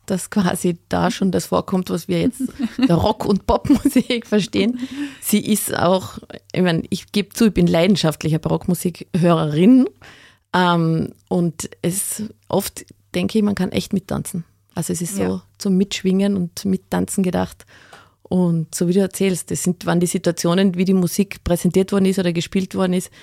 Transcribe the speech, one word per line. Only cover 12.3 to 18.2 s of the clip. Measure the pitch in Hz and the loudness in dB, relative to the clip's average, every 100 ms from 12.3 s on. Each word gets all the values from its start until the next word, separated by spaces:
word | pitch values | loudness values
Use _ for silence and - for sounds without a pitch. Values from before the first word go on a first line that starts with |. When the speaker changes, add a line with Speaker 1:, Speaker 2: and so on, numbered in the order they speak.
| - - | -12 -4
Speaker 1:
oft | 185 202 - - - _ | -4 -4 -12 -20 -20 _
denke | 180 190 220 | -4 -2 0
ich, | |
man | 208 196 | 0 0
kann | 180 | -2
echt | - - | -2 -2
mittanzen. | 196 - - - 175 - _ _ - | -6 -4 -6 -6 -10 -12 _ _ -8
Also | 160 | -4
es | 170 | -4
ist | 170 196 | -6 -4
so | |
Speaker 2:
Ja. | 185 185 - - | -4 -4 -10 -6
Speaker 1:
zum | 202 185 | 0 2
Mitschwingen | 196 - 190 190 202 196 | 0 -2 0 2 0 -2
und | 175 - 196 | -4 -6 -4
Mittanzen | 190 - 180 190 - | -4 -2 -4 -2 -2
gedacht. | 180 170 92 - - - - - - _ | 0 0 -4 -8 -20 -20 -20 -20 -20 _